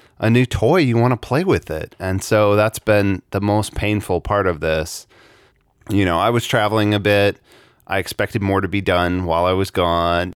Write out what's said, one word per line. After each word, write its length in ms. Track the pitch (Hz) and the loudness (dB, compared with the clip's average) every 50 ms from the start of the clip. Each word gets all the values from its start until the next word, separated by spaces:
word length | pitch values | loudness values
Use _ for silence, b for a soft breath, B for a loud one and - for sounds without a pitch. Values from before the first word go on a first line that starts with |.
| b b b b | b b b b
a 100 | - 110 | 0 2
new 160 | 117 120 127 | 4 4 2
toy, 340 | - - - - 117 160 185 | 2 0 -2 0 2 2 2
you 180 | 156 127 117 117 | 2 2 2 2
wanna 180 | 117 127 127 | 2 2 0
play 280 | 113 - - 123 143 185 | -2 -2 -2 -2 -2 0
with 260 | 190 135 87 - - | 0 0 0 -2 -4
it. 240 | 78 78 80 - - _ | -8 -8 -8 -10 -12 _
And 240 | 95 92 92 98 - | -6 -4 -4 -4 -2
so 320 | - 117 107 107 104 101 | 0 2 2 4 4 4
that's 240 | 104 107 110 - - | 4 2 0 -2 -4
been 420 | - - 107 104 101 98 98 90 - _ | 0 2 2 2 2 2 0 -2 -6 _
the 100 | - 98 | -6 -4
most 340 | 101 104 104 107 104 - - | -2 0 0 0 -2 -2 -6
painful 440 | - - 104 104 104 98 - 92 85 | -4 -2 -2 -2 -2 -2 -2 -4 -4
part 280 | - - 104 101 98 92 | -2 -2 -2 0 0 0
of 100 | 85 76 | -2 -2
this. 480 | 80 80 80 78 78 - - - - b b b b b b b b b b b b _ _ _ _ - | -2 -2 -2 -2 -2 -6 -8 -14 -16 b b b b b b b b b b b b _ _ _ _ -4
You 140 | 107 101 98 | -2 0 0
know, 140 | 90 85 82 | 2 0 0
I 120 | 95 113 | 0 0
was 140 | 120 120 - | 0 0 -2
traveling 480 | - - 120 107 104 107 110 104 104 107 | 0 0 0 0 0 0 0 0 0 0
a 60 | 104 | 0
bit. 400 | 92 104 104 101 101 104 - - b b b b b b b b b | 0 2 2 2 2 2 0 -4 b b b b b b b b b
I 120 | - 98 98 | -6 -6 -4
expected 440 | 92 - - - 104 - - 110 101 | -4 -6 -6 -6 -6 -4 -4 -4 -2
more 180 | 98 98 98 | 0 0 0
to 60 | 95 90 | 0 -2
be 120 | 90 101 | -4 -4
done 460 | 95 98 92 87 90 87 90 90 90 | 0 0 0 2 2 0 -2 -2 -2
while 200 | 85 82 85 87 | -2 0 0 2
I 60 | 90 92 | 2 2
was 180 | 95 95 - | 0 -2 -2
gone. 640 | - 98 90 85 85 85 85 85 85 87 90 92 - | -2 -2 0 0 0 0 0 0 0 -2 -2 -4 -8